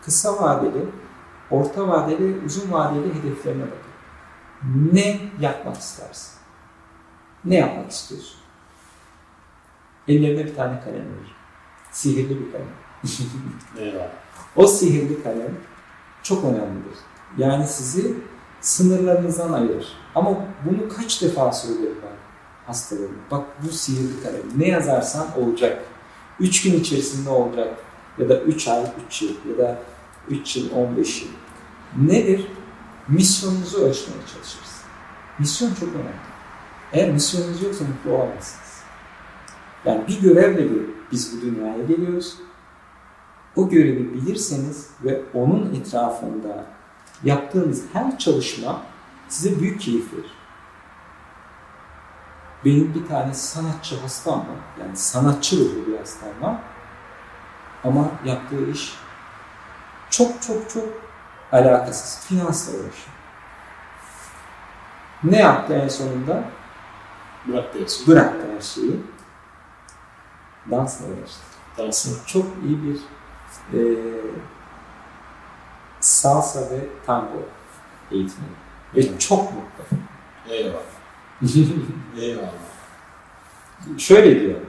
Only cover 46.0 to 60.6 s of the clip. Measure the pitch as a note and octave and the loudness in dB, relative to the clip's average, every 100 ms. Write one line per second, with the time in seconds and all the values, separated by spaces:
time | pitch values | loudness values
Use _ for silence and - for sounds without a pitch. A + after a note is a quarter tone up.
46 | A#2 - A2+ A2 G#2+ G#2 G#2 - - - | -2 -4 -8 -8 -8 -10 -14 -20 -20 -20
47 | - - C3+ D3 - F#3 D#3+ - - G3 | -20 -4 0 0 0 0 0 -2 -4 -4
48 | C4+ B3+ - C3 - - A#2 D3+ - - | -4 -2 0 0 0 -6 -8 -8 -10 -20
49 | - - - - F3+ - F#3+ - - A#2 | -20 -20 -12 -4 -2 0 -2 -2 -2 -2
50 | - - - - - - - - - - | -4 -12 -14 -18 -20 -20 -20 -20 -20 -20
51 | - - - - - - - - - - | -20 -20 -20 -20 -20 -20 -20 -20 -20 -20
52 | - - - - - - C3+ C#3+ D#3+ E3 | -20 -20 -20 -20 -20 -2 4 4 4 -2
53 | - C#3+ C3 C3+ - D#3+ D#3+ D3+ - C3 | -4 -2 -2 -4 -8 -6 -6 -6 -8 -10
54 | C3 - - - - - - - G2 F#2+ | -8 -8 -4 -4 -4 -12 -16 -14 -12 -6
55 | - B2+ C#3+ C#3+ - E3+ B2+ A2 A2 A2 | -2 2 2 2 0 2 2 0 -6 -6
56 | - - G#2+ G#2 F#3 A#3 - - - - | -8 -14 -14 -8 -6 -6 -10 -20 -20 -20
57 | - - - - - - - - - C#3 | -20 -20 -20 -20 -20 -20 -20 -6 0 2
58 | D3 - C3 B2+ - C#3 C#3 D3 - - | 2 -2 -4 -6 -4 -4 -4 -6 -10 -14
59 | - - - - - - - - - - | -18 -20 -20 -20 -20 -20 -20 -20 -20 -20
60 | - - A#3+ - - A3 | -6 4 4 4 -6 -6